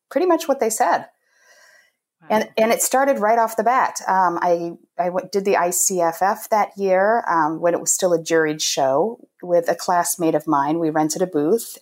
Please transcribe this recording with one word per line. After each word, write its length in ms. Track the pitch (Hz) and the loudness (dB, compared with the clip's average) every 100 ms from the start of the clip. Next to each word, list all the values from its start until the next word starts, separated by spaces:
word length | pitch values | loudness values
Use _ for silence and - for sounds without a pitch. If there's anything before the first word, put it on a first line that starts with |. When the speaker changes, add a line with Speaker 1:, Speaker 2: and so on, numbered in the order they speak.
| - | -6
Speaker 1:
pretty 160 | 269 359 | -2 2
much 220 | 320 302 | 0 0
what 100 | 269 | -2
they 100 | 226 | -2
said. 380 | - 277 220 - _ _ _ _ _ _ _ _ _ _ _ | 0 0 -2 -4 _ _ _ _ _ _ _ _ _ _ _
Speaker 2:
Wow. 40 | 160 | -2
Speaker 1:
And, 220 | 214 - - | -2 -2 0
and 140 | 220 | 0
it 100 | - | 0
started 380 | - 262 277 226 | 0 2 2 2
right 180 | 208 233 | 2 2
off 180 | 226 226 | 0 2
the 60 | |
bat. 380 | 214 254 185 - - | 2 2 0 -2 -2
Um, 320 | 190 180 170 | 2 2 2
I, 300 | 180 175 170 165 _ - | 0 0 -2 -12 _ -6
I 60 | |
w-, 240 | 180 180 185 | -4 -4 -4
did 140 | 202 | -2
the 120 | 196 185 | 0 2
I 140 | 180 | 2
C 300 | 180 - 180 | 0 0 0
F 220 | 165 160 | 0 0
F 260 | 190 220 - | -2 -2 -2
that 220 | 214 202 196 | 0 0 -2
year, 460 | 196 185 202 226 - | 0 2 2 2 0
um, 300 | 170 151 160 | 0 0 0
when 120 | 170 | 0
it 80 | 170 | 0
was 140 | - | -2
still 180 | - 185 | -2 0
a 80 | 165 | 0
juried 400 | 160 165 156 151 | 2 2 2 -2
show 600 | - - 135 139 208 240 - _ | -4 0 0 2 0 -6 -18 _
with 260 | 180 175 170 | -2 0 0
a 60 | 170 | -2
classmate 580 | - 175 170 - 165 | 0 0 0 -2 0
of 140 | 156 160 | 0 0
mine. 320 | 147 139 165 | 0 0 -2
We 100 | 160 | -2
rented 320 | 156 156 170 | 0 -2 -2
a 40 | 185 | -2
booth, 500 | 156 151 226 - - | 0 0 -2 -4 -14